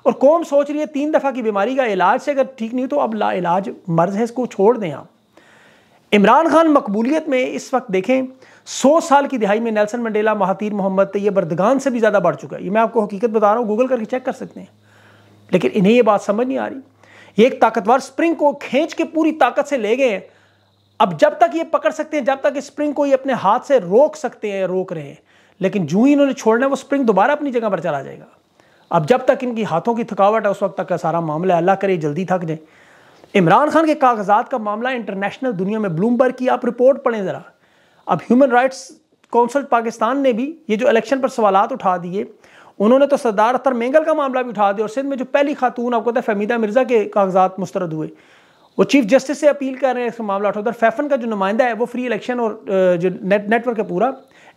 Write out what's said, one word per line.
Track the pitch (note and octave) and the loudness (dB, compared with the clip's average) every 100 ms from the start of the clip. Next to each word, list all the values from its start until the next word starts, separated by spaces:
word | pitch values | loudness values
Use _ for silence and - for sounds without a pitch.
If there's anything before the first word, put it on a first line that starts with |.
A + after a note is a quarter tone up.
| - | -2
और | |
कौम | - C4+ E4+ | 4 4 4
सोच | D#4+ C#4+ C#4+ | 2 0 0
रही | D4 | -4
है | D4+ | -4
तीन | C4+ D4+ | -4 -2
दफ़ा | D4+ C4+ | 0 -2
की | B3+ | -4
बीमारी | A3 G3+ G#3+ C4+ | -4 -2 -2 0
का | |
इलाज | A#3+ F#3+ F3+ B3 | -2 2 2 2
से | D4 | -2
अगर | C#4 C4 - | -2 -4 -6
ठीक | A3+ | -8
नहीं | B3+ | -6
हो | C4 | -2
तो | D4 | -2
अब | A#3+ | -2
लाइलाज | A3 G#3 G3 F3 F#3 G#3+ - - | -2 -2 -2 -2 -2 -4 -10 -2
मर्ज़ | E3 F3+ G3+ | 0 0 0
है, | |
इसको | A#3 B3 A#3 | -4 -4 -6
छोड़ | - G3 A#3+ | 2 2 2
दें | F3 | -4
आप। | C3 - _ _ _ _ _ _ _ _ _ _ | -10 -16 _ _ _ _ _ _ _ _ _ _
इमरान | G#3 G3+ C#4 E4 | 4 6 6 6
खान | D#4 D#4+ | 4 4
मकबूलियत | C#4+ G#3 G3+ A#3 D#4 D#4 | 2 0 -2 0 -2 0
में | B3+ C4 | -2 -2
इस | B3 - | -6 -4
वक्त | B3+ - | -4 -2
देखें | F#3+ F#3 C4 C4 - - - - | -2 0 0 -2 -12 -20 -20 -14
सौ | - C4 D#4+ | 0 4 4
साल | D#4+ C#4 C#4 | 4 2 2
की | B3+ | -2
दिहाई | G3 A3 | 0 0
में | A#3 | 0
नेल्सन | G#3 G#3 A#3+ | 0 -2 -2
मंडेला, | A3+ G#3 G#3+ | -4 0 0
महातीर | G#3+ F#3 F#3+ G#3 | 0 -2 -2 -4
मोहम्मद, | G3+ F#3+ F#3+ G3 | -4 0 0 0
तैयब | G3+ G3+ F#3+ | 0 0 0
अर्दगान | E3 F3 G#3 C4+ | -2 0 0 0
से | C4+ | -2
भी | A#3+ | 0
ज्यादा | G#3+ G3+ | 2 2
बढ़ | E3+ | 0
चुका | C#3+ C#3 - | -2 -10 -10
है। | |
ये | F3+ | -2
मैं | G#3+ | 0
आपको | A3+ A3+ | 2 0
हकीकत | G#3 G3 A#3 | -2 -4 -2
बता | G#3+ G#3 | 2 2
रहा | A3+ | 2
हूँ, | G#3+ | 0
Google | G#3+ B3+ | 0 0
करके | B3 | -2
चेक | A3 B3+ | -4 -6
कर | C4 | -6
सकते | - F3+ - | -8 -14 -16
हैं। | F#3+ _ _ _ _ _ _ _ _ | -20 _ _ _ _ _ _ _ _
लेकिन | F#3 A#3+ | 0 0
इन्हें | A3 F#3+ | 2 4
ये | B3 | 6
बात | A3 G3 | 4 2
समझ | - G#3 C4 | 0 -2 -2
नहीं | C4 | -4
आ | - | -6
रही। | C4+ - _ _ - - - | -10 -18 _ _ -20 -4 4
ये | B3+ | 4
एक | - | 4
ताकतवर | A3+ A3+ G3+ C4 | 2 2 2 0
स्प्रिंग | B3 - E4 D#4+ | 0 -2 -2 2
को | D4 | 0
खींच | - - C4 D#4+ | 0 -2 -2 -2
के | - | -4
पूरी | D#4+ D#4 D#4+ | -4 0 -2
ताकत | D#4 B3 C4+ C#4+ | 2 2 2 -4
से | C#4 | -4
ले | G3+ B3+ | -2 0
गए | C4 | 0
हैं। | F#3+ - _ _ _ _ _ _ - | -2 -8 _ _ _ _ _ _ -2
अब | G#3 D#3 | -2 2
जब | D4 D4 | 2 4
तक | E4+ | 0
ये | E4 | 0
पकड़ | D#4+ C#4+ D#4 | -4 -2 -2
सकते | D#4 D4+ D4+ | -6 -6 -4
हैं, | |
जब | C4 C4+ | -2 -2
तक | D4 C4+ | -2 -4
इस | - | -10
स्प्रिंग | - D4 | -6 -4
को | D4 C#4+ | -2 0
ये | |
अपने | C4+ C4+ | 0 0
हाथ | G#3 F#3 A#3+ | -2 0 0
से | B3 C4 | 2 0
रोक | F3 G#3+ D4+ - | 2 2 2 0
सकते | B3 - G#3+ | -10 -8 -8
हैं, | G3 F3+ | -4 -2
रोक | F#3 F#3 | -4 -6
रहे | E3+ | -10
हैं, | C#3+ D3+ _ _ _ _ | -12 -20 _ _ _ _
लेकिन | F#3 G3+ C#3+ | -2 -2 0
जूं | F#3+ C4+ | 2 4
ही | |
इन्होंने | C#4+ C#4 | 4 2
छोड़ना | B3+ A3 A#3 C#4 | 0 0 2 0
है, | |
वो | C4+ | -2
स्प्रिंग | - C#4 | -2 0
दोबारा | A3+ F#3+ B3 | 2 4 2
अपनी | D4 C#4+ | 0 -2
जगह | A#3 A3 | -2 -2
पर | F3+ | -2
चला | E3 C#3+ | -4 -6
जाएगा। | C#3 C#3+ - _ _ _ _ _ _ | -8 -16 -20 _ _ _ _ _ _
अब | E3+ D3 | -2 4
जब | E3 - | 4 4
तक | B3+ | 0
इनकी | B3 A3+ | -2 -4
हाथों | F3+ E3 A#3 | -2 -2 -2
की | A#3 | -4
थकावट | - G3+ G3+ A3+ | -4 2 2 2
है, | G3+ | 0
उस | G3 | -2
वक्त | G3 - | -4 -4
तक | F3 | -4
का | E3+ | -4
सारा | E3 E3+ | -2 -2
मामला | D#3+ D3+ F#3 | -2 -2 0
है। | E3+ | 2
अल्लाह | F3+ | 2
करे | F#3+ G3 F3+ | 0 0 0
जल्दी | D3+ D3+ F#3 | -2 -4 -2
थक | F#3 | -4
जाए। | E3 D#3 - _ _ _ _ _ - | -4 -8 -12 _ _ _ _ _ -2
इमरान | G3+ D#3+ G#3+ D4 | 2 6 4 4
खान | D#4 D#4+ | 2 2
के | |
कागजात | D4+ B3+ A3 F#3+ G#3 A#3+ | 2 2 2 2 0 0
का | B3 | -6
मामला | G#3 G#3+ B3+ | -4 -4 -4
इंटरनेशनल | B3 G#3+ G3 G3 - C4 | -6 -6 -6 -6 -4 -6
दुनिया | F#3 F#3+ A3 | -4 -4 -2
में, | G3+ D#3+ | -2 0
ब्लूमबर्ग | A3+ A#3+ B3+ | 0 2 0
की | B3+ B3+ | -2 -4
आप | B3 | -2
रिपोर्ट | A#3+ B3 B3+ C#4 | -4 2 2 2
पढ़ें | B3+ A3 | -2 -4
जरा। | F3+ C#3 - _ _ _ _ _ - | -6 -8 -14 _ _ _ _ _ -4
अब | F3+ | -4
ह्यूमन | - B3 C#4 | 2 4 4
राइट्स | A#3+ C4 C4 - - _ _ _ | 4 0 -4 -16 -20 _ _ _
काउंसिल | A#3 A#3+ C#4+ | 0 0 -2
पाकिस्तान | C#4 A#3 A3+ A3 A3 C#4 | 0 -2 -2 -4 -2 0
ने | C4+ | 0
भी | A3+ C#4 - - | 0 -4 -8 -4
ये | G#3 | 0
जो | A#3+ | 2
इलेक्शन | A3+ - C4+ | 0 0 -2
पर | B3+ | -2
सवालात | - G#3 F#3+ - | 0 2 2 0
उठा | C4 F#3+ F3+ | -2 -2 -2
दिए, | F3 G3 A#3+ - _ - - - | -4 -8 -8 -14 _ -20 -20 -2
उन्होंने | G#3 C4+ C#4+ | 4 4 4
तो | C#4 | 2
सरदार | A#3+ G3 A3 | 0 2 2
अख्तर | B3+ C4+ | 2 -2
मेंगल | A#3+ B3 D#4 | -2 2 2
का | D#4+ | 2
मामला | D#4 C4+ B3+ | 0 -2 -2
भी | B3+ | -4
उठा | G#3 G3+ | 0 0
दिया | G3+ | 0
और | G#3+ | -4
सिंध | B3+ C#4 | -4 -6
में | C4 | -6
जो | |
पहली | B3+ C#4 D4 | 0 2 2
खातून, | C#4 B3+ - A#3+ | 0 -2 -2 -2
आपको | A#3 A#3 | -2 0
पता | A#3+ | -2
है, | |
फहमीदा | A#3 G3+ G#3 A#3+ | -2 -2 -2 -2
मिर्जा | G#3+ A#3+ | 0 0
के | C4 A#3 | 2 2
कागजात | G#3 G#3+ F#3+ F#3 F#3 F#3 | 2 0 2 2 2 0
मुस्तरद | F3+ F#3+ F3 | -6 -6 -4
हुए, | D#3 D3+ - _ _ _ _ _ - | -6 -8 -12 _ _ _ _ _ -2
वो | |
चीफ | F#3+ C#4+ | 2 2
जस्टिस | G3+ C4 C4 C#4 | 4 2 2 0
से | D4 | 2
अपील | C#4 C4+ C4 | 2 -4 -2
कर | C4+ | -2
रहे | B3 | -2
हैं | A#3+ | -4
इसका | A#3 | -6
मामला | G#3+ G3 G3+ | -6 -2 -2
उठाओ। | G#3 | -2
उधर | A3 | -6
फैफन | - A3+ A3+ D4 | 0 0 0 -2
का | C#4 | -2
जो | A#3 | -2
नुमाइंदा | G#3 G3 A3+ | -2 0 2
है, | B3 | 0
वो | G#3+ A#3 | -2 -4
फ्री | B3+ B3 | -4 -4
इलेक्शन | G#3+ - B3 | -4 -4 -4
और, | A3+ | -4
अ, | G#3+ - F#3+ F#3 F3 | -6 -4 2 2 2
जो | F#3 F3+ | -2 -4
नेट-, | F#3 G#3 G3+ | -2 -2 0
नेटवर्क | A3+ B3 A3 | -2 0 -4
है | |
पूरा, | F3+ F3 B3 C4 - _ - | -4 -2 -2 -4 -16 _ -20